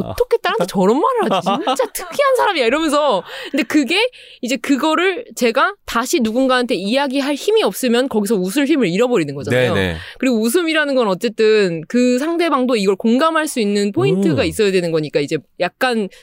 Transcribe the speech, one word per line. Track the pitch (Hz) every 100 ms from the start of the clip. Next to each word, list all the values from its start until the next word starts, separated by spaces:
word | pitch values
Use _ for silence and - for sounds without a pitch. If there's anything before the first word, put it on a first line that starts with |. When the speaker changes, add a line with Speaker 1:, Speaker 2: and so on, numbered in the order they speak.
Speaker 1:
아. | -
Speaker 2:
어떻게 | - 494 453
딸한테 | 359 403 175
저런 | 175 185 262
말을 | 466 494 359
하지? | 185 - 240
진짜 | 415 - 466
Speaker 1:
<laughs> |
Speaker 2:
특이한 | - 359 - 554 494
사람이야." | 453 339 226
이러면서 | 294 320 294 294 196 - - -
근데 | 277
그게 | 226 302 240 359 494 - - -
이제 | 233 269
그거를 | - 269 311 311 370 349 - -
제가 | 247 233 339 403 -
다시 | 233 247 359
누군가한테 | 220 226 269 254 240
이야기할 | 202 196 262 285 269 269
힘이 | 285 - 440
없으면 | 277 190 254 233 262
거기서 | 220 202 214
웃을 | 185 262 277
힘을 | 311 202
잃어버리는 | 185 247 233 147
거잖아요. | 139 117 123 123
Speaker 1:
네네. | 101 92 82 - -
Speaker 2:
그리고 | 254 226
웃음이라는 | 226 359 320 311 294
건 | 262 220
어쨌든 | 185 240 220 214 214 190 165 156
그 | 240 247 247
상대방도 | 311 339 339 277 254 240
이걸 | 190 190
공감할 | 226 247 320 320 311
수 | 254
있는 | 202 202 202
포인트가 | 254 392 190 196 147
Speaker 1:
음. | 170
Speaker 2:
있어야 | 160 208
되는 | 185 175
거니까 | 160 151 156
이제 | 143 156 - -
약간 | 180 - 254 233 190 -